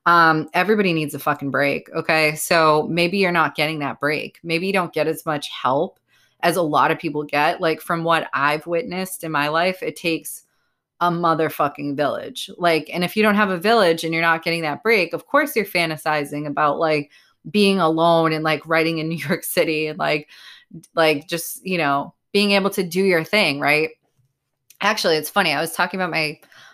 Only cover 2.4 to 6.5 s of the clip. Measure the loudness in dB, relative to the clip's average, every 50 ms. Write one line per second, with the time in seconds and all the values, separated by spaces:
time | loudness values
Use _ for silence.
2.4 | -2 2 2 4 6 6 4 4 2 0 0 0 0 0 2 0 0 2 2 2
3.4 | 0 0 0 -2 -2 -2 -2 -4 -6 -6 -6 -4 -2 -2 -2 -2 -6 -10 -16 _
4.4 | -6 -4 -4 -2 -2 0 0 0 -2 -2 -2 -2 -2 -2 -2 -4 -4 -6 -6 -4
5.4 | -6 -10 -10 -4 -2 0 0 0 0 -2 -6 _ _ _ _ _ _ _ _ _
6.4 | -2 0